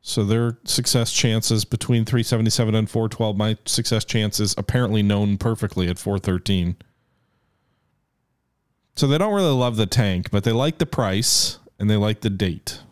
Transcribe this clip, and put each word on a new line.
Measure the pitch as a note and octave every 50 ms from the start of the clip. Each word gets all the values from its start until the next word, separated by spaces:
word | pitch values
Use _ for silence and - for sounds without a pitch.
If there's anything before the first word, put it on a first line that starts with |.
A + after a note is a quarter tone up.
So | _ - - - G#2
their | G2 A2 A2+ A#2 A#2+ A2+ - _
success | - - - A#2+ - - B2+ A#2 - -
chances | - - B2 A2 A2 G#2+ - A#2 G#2+ G#2+
between | - - A2+ - - B2 A#2 A2
three | A2 - B2 A2+
seventy-seven | - - A2+ A2 A2+ - - A#2+ A2 G#2+
and | A2 A2 G2+
four | - - A2+ A2
twelve, | - - A#2 G#2+ G#2
my | F#2+ G#2 G#2+ A2 - _
success | - - - A#2 - A#2 A2 -
chances | - - A2+ G#2+ G#2 - - G#2+ G2 - -
apparently | G2 - - B2 B2 A2 G#2+ A2 G#2
known | G2+ G#2 G2+ G#2 G#2 G2+ F#2+
perfectly | - A#2+ A2+ - - G#2 - - F2+ F2
at | F2 -
four | - G2+ G2+ F#2+
thirteen. | - - F#2 F#2 - - G2 F#2 F2 F2 F2+ - - _ _ _ _ _ _ _ _ _ _ _ _ _ _ _ _ _ _ _ _ _ _ _ _ _ _ _ _ _ _ _ _ _ _ _ _ _ _ _ _ _ _
So | - -
they | C#3 C#3 D#3
don't | F#3+ G#3+ G#3
really | G3+ F#3+ E3 C#3
love | B2+ B2 B2 A#2
the | G#2+ A2
tank, | F#2+ - - A#2 G2+ F#2+ F2+ F2 -
but | - G2+ G2
they | A#2 A2+
like | A#2 C3 D#3 D#3+ -
the | D#3+
price | C3+ - - B2 G2+ F#2+ G2 A#2 - - - - - - - _ - _ _
and | G#2 G#2
they | G#2+
like | G#2 G2+ G#2+ A2 G#2+ -
the | A2+
date. | G2+ F#2 G#2 F#2 E2 - _ - - - - -